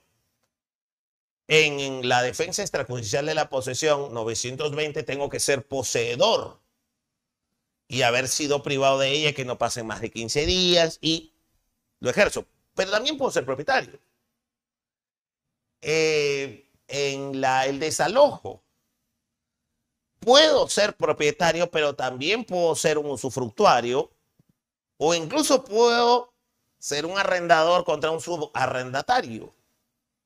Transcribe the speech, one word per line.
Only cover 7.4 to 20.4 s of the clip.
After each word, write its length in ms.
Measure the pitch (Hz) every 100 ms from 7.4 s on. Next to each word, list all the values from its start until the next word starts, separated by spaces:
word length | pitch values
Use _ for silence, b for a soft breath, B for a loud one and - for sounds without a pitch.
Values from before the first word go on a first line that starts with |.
| _ _ _ _ _
y 140 | 123
haber 260 | 123 123 131
sido 360 | - 147 143
privado 340 | 147 139 135 135
de 140 | 135
ella 220 | 147 151
que 120 | 139 123
no 140 | 117
pasen 260 | 117 - 110
más 160 | 101
de 80 | 110
quince 360 | 113 113 147 165
días 520 | 185 180 175 160 -
y 320 | 151 165 - _ _ _ _ _ _ _
lo 100 | 123
ejerzo. 360 | 123 185 120 - _ _
Pero 180 | - 190
también 260 | 208 269 294
puedo 140 | 247
ser 140 | 165 127
propietario. 540 | 131 202 269 120 - _ _ _ _ _ _ _ _ _ _ _ _ _ _ _ _ _ _
Eh, 880 | - 160 160 156 147 139 139 110 _ _ _
en 520 | 135 143 139 139 135
la, 280 | 131 131 135
el 120 | 139
desalojo, 840 | 151 - 156 240 285 208 98 - _ _ _ _ _ _ _ _ _ _ _ _ _ _ _ _
puedo 480 | 220 269